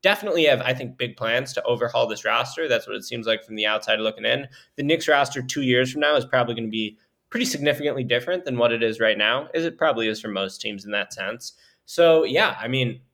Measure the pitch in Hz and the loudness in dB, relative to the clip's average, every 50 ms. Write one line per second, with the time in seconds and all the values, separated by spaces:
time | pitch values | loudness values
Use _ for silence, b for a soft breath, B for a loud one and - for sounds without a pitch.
0 | - 190 208 202 208 214 165 170 160 147 135 127 131 123 131 131 139 - - _ | 4 4 2 2 0 -2 0 4 6 6 4 4 2 -2 -2 -2 -4 -10 -6 _
1 | 127 120 - - 117 113 113 127 135 135 - - - 120 120 110 120 113 - 123 | -6 -6 -6 -6 -4 0 0 0 -2 -2 -6 -6 -2 -2 0 0 0 -2 0 0
2 | 123 113 107 - - 110 113 117 123 127 - - 165 147 123 113 - 110 104 104 | 0 0 -2 -4 -2 0 0 0 0 -2 -4 -6 -2 0 0 0 0 -4 -10 -10
3 | 101 - 123 120 110 110 110 110 - - 110 107 107 107 107 107 - - 110 110 | -10 -8 -10 -6 -2 -2 -2 -2 -4 -10 -6 -2 0 0 0 0 0 0 0 0
4 | 110 110 107 - 107 110 123 139 139 131 B B B B B - 143 143 160 160 | 0 -2 -4 -2 0 0 0 0 -2 -8 B B B B B -6 0 0 0 0
5 | 160 - 151 139 139 131 - 139 127 127 - 147 139 127 123 123 127 127 127 147 | 4 4 4 4 4 2 -2 -8 -8 -6 -4 -2 0 2 2 2 2 0 0 0
6 | 147 147 151 147 127 127 - 131 120 120 120 113 117 110 107 110 110 104 107 b | 0 2 2 2 0 0 0 0 0 0 -2 -6 -6 -6 -4 -4 -4 -6 -8 b
7 | b b b _ _ _ - 233 254 - - 143 139 147 139 - 147 147 127 135 | b b b _ _ _ -6 -4 -4 -2 -4 0 0 0 0 2 0 -2 -2 -2
8 | 127 113 120 123 123 - 180 180 180 147 127 120 117 120 117 113 113 113 110 104 | 0 0 0 0 0 -2 -4 -4 -4 -4 0 2 2 2 2 2 0 0 0 2
9 | 113 110 107 104 104 107 117 131 147 - - 165 165 165 165 - 165 156 139 113 | 2 2 2 4 2 2 2 0 -2 -4 -4 -2 -2 -2 -2 0 0 0 2 2
10 | 113 110 107 107 - 110 101 98 98 95 95 - - 110 104 98 98 104 104 101 | 0 -2 -2 -4 -6 -6 -4 -4 -4 -4 -6 -8 -10 -8 -10 -10 -10 -4 -4 -4
11 | 95 - - - 98 98 113 120 - - - b b b b b b _ - - | -4 -4 -8 -8 -6 -6 -6 -8 -12 -16 -18 b b b b b b _ 2 4
12 | 170 165 160 160 151 - 127 160 220 190 - - 113 117 127 131 127 - - - | 6 8 8 6 4 4 2 2 2 2 0 -4 -6 -4 0 0 0 0 -2 -8
13 | _ _ | _ _